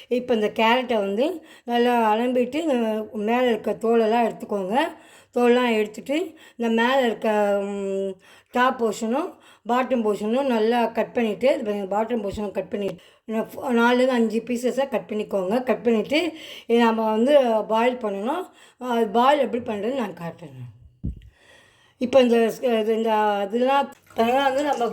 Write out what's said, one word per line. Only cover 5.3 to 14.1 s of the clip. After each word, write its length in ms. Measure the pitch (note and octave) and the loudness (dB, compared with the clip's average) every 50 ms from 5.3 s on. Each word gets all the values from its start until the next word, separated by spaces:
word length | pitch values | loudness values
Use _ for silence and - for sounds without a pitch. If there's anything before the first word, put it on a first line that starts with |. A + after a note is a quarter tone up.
| - | -2
தோலெல்லாம் 380 | A#3+ B3 A#3+ A#3+ B3 B3 A#3+ A3+ G#3+ | 0 4 4 4 4 4 2 2 0
எடுத்துட்டு, 380 | G#3+ G#3 G#3+ - F3+ - C#4 D#4 F#4 - - - - - _ - | 0 -2 -4 -10 -6 -4 -2 -2 -2 -4 -10 -20 -20 -18 _ -4
இந்த 100 | A#3 A#3 A3+ A3+ | -2 0 2 2
மேலே 200 | A3+ B3 C4 C#4 C4 A#3 | 2 2 2 2 2 2
இருக்க, 200 | G#3 - - A3+ G#3+ G#3 G#3 G3+ G3+ G3+ G3 G3+ | 0 -2 -2 0 2 2 2 2 2 0 -2 -4
ம், 420 | G3+ G3+ G3 G3 G3 G3 G3 G3 F#3+ F#3+ _ - - - _ _ - | -6 -6 -4 -4 -4 -2 -4 -4 -6 -10 _ -20 -20 -20 _ _ -2
டாப் 240 | B3 B3 C4 B3+ B3+ | 0 0 0 0 0
போர்ஷனும் 500 | A#3 A3 G#3 - A#3 A3 A#3 C#4+ F4 - - - _ - - _ - G#3 | -2 -2 -2 -2 -4 -2 -2 -2 -4 -6 -8 -16 _ -20 -20 _ -6 -2
பாட்டம் 340 | A#3 B3 B3+ A#3+ C4 A#3+ A3 | -2 0 0 0 0 0 0
போர்ஷனும் 460 | G#3+ G3+ F#3+ G#3 G#3+ A3+ B3+ C#4+ C4+ A#3+ | 0 -2 -2 -2 -2 0 0 0 0 0
நல்லா 240 | A3+ G#3+ A3+ A#3+ A#3+ A#3 A3 - A3+ | 2 2 2 2 2 0 0 0 -2
கட் 180 | B3+ B3+ - | -4 -2 -2
பண்ணிட்டு, 320 | B3 A#3 A3 G3+ F3 A3+ C4 D#4 | -2 -2 -2 -2 0 2 2 2
இது 100 | D#4 B3 G#3 | 2 0 -4
பாருங்க, 200 | G#3 G#3 G3+ F#3 G3 | -6 -6 -4 -4 -2
பாட்டம் 280 | G#3 A3+ A3+ B3 A#3 G3+ | -2 -2 -2 -4 -6 -4
போர்ஷனும் 320 | G3+ - G#3+ G#3 G3+ - G3 | -6 -6 -6 -8 -6 -6 -6
கட் 120 | F#3 F#3 - | -8 -6 -6
பண்ணி, 160 | G3+ G3+ F#3+ F3 F3 - _ _ _ _ - | -6 -6 -6 -8 -10 -18 _ _ _ _ -6
நா-, 140 | A3 A3 G#3+ G#3+ - - - C#4 A#3+ A#3 | -4 -4 -4 -6 -8 -10 -4 -2 2 2
நாலுலேருந்து 380 | A#3 A#3+ B3 B3 B3+ C4 | 4 4 4 4 2 2